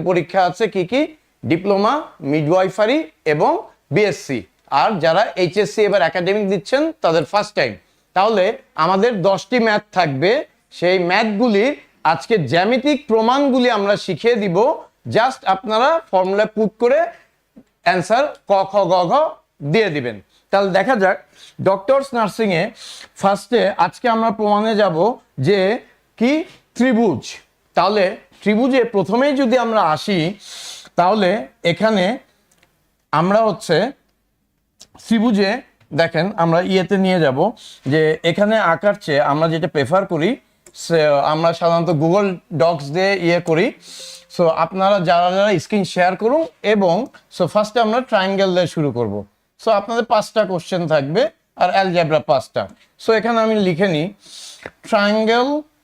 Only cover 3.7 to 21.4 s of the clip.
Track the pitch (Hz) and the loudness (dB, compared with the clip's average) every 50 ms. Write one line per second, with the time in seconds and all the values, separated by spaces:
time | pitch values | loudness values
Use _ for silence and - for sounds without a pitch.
3.7 | _ _ _ - 135 202 208 196 - - - - 135 113 90 _ _ _ _ - | _ _ _ -4 0 0 2 0 0 -4 -8 -8 -8 -8 -8 _ _ _ _ -4
4.7 | 135 139 165 214 220 165 147 165 160 185 220 - - 180 185 170 - 202 202 - | 0 0 0 0 0 0 0 2 2 2 0 0 -2 -2 -2 -2 0 -2 -2 -2
5.7 | - - 208 202 196 196 175 160 - 185 175 180 202 214 208 190 208 180 - - | 0 0 0 2 2 2 0 0 0 -2 -2 -2 -2 -2 0 -2 -2 -4 -4 -2
6.7 | 262 277 311 330 311 _ - 175 160 165 156 - - 208 202 - - 190 147 120 | -2 -2 -2 -2 -4 _ -2 0 2 0 0 0 -2 -2 -2 -2 -2 -4 -2 -4
7.7 | 101 87 _ _ _ _ _ _ - 180 196 220 226 190 180 208 240 - - _ | -4 -10 _ _ _ _ _ _ -2 0 0 2 2 2 0 0 -2 -4 -10 _
8.7 | - - 156 175 190 196 202 247 240 196 160 196 196 175 - - 254 247 226 220 | -4 -2 0 2 2 2 2 0 0 0 0 0 0 0 -2 -2 0 0 2 2
9.7 | 208 214 - _ - 185 175 151 135 131 151 190 240 302 311 - _ _ _ _ | 0 -2 -4 _ -2 -2 0 0 0 0 0 0 0 0 -2 -8 _ _ _ _
10.7 | - - 170 175 185 190 175 170 180 208 233 220 208 196 247 247 208 196 214 277 | -10 -4 0 0 2 2 0 0 0 0 0 0 0 0 0 2 2 2 2 0
11.7 | 294 - - _ _ _ - 156 170 165 - - 233 214 147 117 143 165 185 214 | -2 -4 -10 _ _ _ -2 -2 -2 -2 -2 -2 -2 -2 0 0 0 0 0 2
12.7 | 254 254 262 294 302 254 - - 220 220 220 233 254 277 285 277 247 262 247 247 | 0 0 0 0 -2 -2 -2 -2 0 0 2 2 2 2 2 2 2 2 2 2
13.7 | 233 208 196 202 208 185 - - 180 - - 233 240 214 208 196 165 185 226 285 | 0 0 0 0 -2 -2 -2 -6 -6 -2 0 0 0 0 0 -2 0 2 2 2
14.7 | 330 - - - _ _ - 117 110 208 226 262 254 - - 196 190 190 - 208 | 0 -2 -8 -20 _ _ -10 -2 0 0 0 0 -2 -4 -2 -2 -2 -2 -2 -2
15.7 | 214 220 247 294 330 330 - - - 185 190 190 196 202 214 214 - 208 220 196 | 0 0 2 2 0 0 -2 -2 0 0 0 0 0 0 0 -2 0 -2 -2 -2
16.7 | _ - 233 240 269 311 339 339 - - _ _ _ _ _ _ _ - - _ | _ 0 0 2 2 2 0 -2 -6 -16 _ _ _ _ _ _ _ -20 -20 _
17.7 | _ _ - 170 185 185 165 - 214 247 294 285 - - _ - 196 196 190 - | _ _ -2 0 0 0 0 0 0 0 0 -2 -4 -10 _ 0 0 0 0 0
18.7 | - 208 196 165 185 180 180 175 226 285 311 330 - - _ _ _ - 143 143 | 0 0 2 2 2 0 2 2 2 0 0 0 -4 -10 _ _ _ -12 -6 -2
19.7 | 160 226 214 196 151 147 120 123 107 98 - _ _ _ _ - - 196 202 196 | 0 0 0 0 -2 -4 -6 -6 -8 -10 -16 _ _ _ _ -2 0 0 0 2
20.7 | 170 190 196 233 269 214 190 185 - - - _ _ - | 0 0 0 0 0 2 2 0 0 -2 -6 _ _ -20